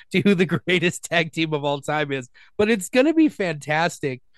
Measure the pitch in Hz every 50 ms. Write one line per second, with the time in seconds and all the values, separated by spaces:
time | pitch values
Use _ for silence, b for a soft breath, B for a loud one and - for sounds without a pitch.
0 | B B - 180 139 202 202 170 190 147 170 139 - - 185 180 165 175 - -
1 | - - 160 175 170 165 - 165 165 160 156 143 143 143 143 143 139 - 147 151
2 | 151 143 139 135 123 - b b b b b - 208 208 233 202 180 - - 254
3 | 262 320 311 320 311 294 - - 196 175 156 147 - 147 151 156 170 175 - -
4 | - 139 127 123 _ _ _